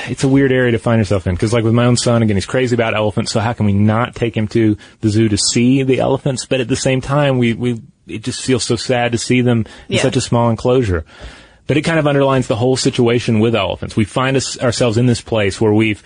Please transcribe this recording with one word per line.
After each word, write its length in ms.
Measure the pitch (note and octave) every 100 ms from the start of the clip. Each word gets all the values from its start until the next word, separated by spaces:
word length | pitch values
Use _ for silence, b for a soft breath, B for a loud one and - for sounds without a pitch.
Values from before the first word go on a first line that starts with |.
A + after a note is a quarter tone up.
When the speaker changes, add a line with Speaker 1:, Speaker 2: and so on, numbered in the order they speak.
| B
Speaker 1:
it's 160 | B2
a 40 | C#3
weird 240 | C#3 C#3
area 220 | B2+ B2
to 40 | A2+
find 220 | B2 A2+
yourself 260 | G#2 G2+ G2
in, 100 | F2
'cause, 160 | A2
like, 120 | A#2+
with 100 | A2+
my 120 | A#2 A#2+
own 120 | A#2+
son, 240 | B2+ A#2
again, 140 | A2+ G2
he's 100 | -
crazy 300 | C3 B2+ A#2
about 180 | A2+
elephants, 380 | G#2+ G#2+ A2+ G#2
so 80 | A#2
how 140 | G#2
can 120 | A#2 G#2
we 80 |
not 400 | G2 G#2+ A2 A#2+
take 240 | - A#2 A2+
him 100 | G#2+
to 280 | A#2+ A2 G#2+ B B
the 80 | A2
zoo 180 | G#2 A2+
to 80 | G2+
see 440 | - B2 A#2+ C3+
the 180 | C3 A#2+
elephants? 460 | B2 C3 D3 B2+ -
But 160 | C3
at 60 | A#2
the 80 | C3
same 260 | C#3 C3
time, 380 | - C#3+ C#3+ B2+
we, 140 | A#2+
we, 280 | A2 B2 A2+ - _ -
it 160 | F#2+
just 220 | B2 -
feels 200 | - B2
so 120 | - A#2+
sad 380 | - B2 A#2+
to 40 | A#2
see 240 | - B2+
them 200 | B2 A#2 G#2+ B B
in 60 | -
Speaker 2:
Yeah. 60 |
Speaker 1:
such 120 | C3 B2
a 60 |
small 300 | - A#2+ A#2
enclosure. 540 | A2+ B2 B2+ A2 E2+ - B B B B B -
But 120 | C3+
it 40 |
kind 160 | D#3 E3
of 80 | D3
underlines 400 | C#3+ C#3 C3 B2+
the 100 | A2+
whole 220 | B2 C3
situation 640 | C3+ B2+ A#2 A#2+ - A2
with 160 | A2+ A2+
elephants. 400 | F#2 F#2+ - -
We 100 | G#2+
find 320 | - C3 C3+
us, 220 | - -
ourselves 400 | B2+ - B2 G#2+
in 80 | B2
this 140 | A#2
place 380 | - A2+ G2+ -
where 140 | A2
we've, 300 | G#2+ A2 G#2